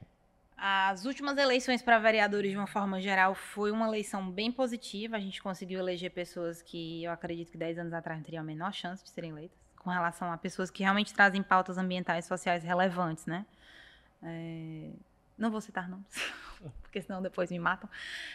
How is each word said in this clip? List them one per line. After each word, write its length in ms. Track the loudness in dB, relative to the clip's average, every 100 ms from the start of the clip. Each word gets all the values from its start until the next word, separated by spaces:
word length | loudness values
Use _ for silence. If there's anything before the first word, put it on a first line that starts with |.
| -20 _ _ _ _ -4
As 460 | 0 4 4 2
últimas 320 | -4 -4 0 4
eleições 460 | 6 4 4 2
pra 160 | 6 8
vereadores, 520 | 8 6 4 4 0
de 60 | 0
uma 100 | -2
forma 320 | 0 0 0
geral, 360 | 2 6 6
foi 360 | 4 -6 -2 0
uma 160 | 2 2
eleição 440 | 0 -2 -4 -4
bem 200 | -2 -2
positiva. 640 | 0 -2 -2 -6 -6 -4 -4
A 40 |
gente 220 | -4 -6
conseguiu 360 | -6 -6 -4 -2
eleger 320 | -2 -2 -4
pessoas 520 | -6 -6 -4 -6 -6
que 420 | -10 -8 -6 -6
eu 80 | -6
acredito 400 | -6 -6 -6 -8
que 60 | -6
dez 200 | -4 -4
anos 140 | -4
atrás 260 | -6 -6 -8
não 60 |
teriam 160 | -8 -6
a 20 |
menor 280 | -6 -4 -4
chance 320 | -4 -6 -8
de 60 | -10
serem 200 | -10 -8
eleitas, 240 | -10 -14 -18 _ -10
com 140 | -2
relação 420 | 0 0 0 -2
a 60 | -2
pessoas 320 | -4 -2 -4
que 120 | 2
realmente 300 | 2 4 2
trazem 300 | 6 6 6
pautas 340 | 6 4 4 0
ambientais 480 | -2 -2 0 -2
e 40 | -2
sociais 360 | -2 0 0
relevantes, 600 | 2 4 4 4 0 -2 -4
né? 180 | -6 -6 _ -20 -20 -20 -20 _ _
É... 640 | -10 -8 -8 -8 -10 -10 -12 -14 -20 _ _ -2
Não 140 | -2
vou 100 | -2
citar 300 | -4 -6 -6
nomes, 160 | -10 -10 -8 -6 -8 -14
<laughs> 320 | -14 -14 -14
porque 220 | -8 -8
senão 180 | -6 -4
depois 300 | -4 -2 -2
me 80 | 0
matam. 280 | 0 0 -6 -12 -10 -10 -10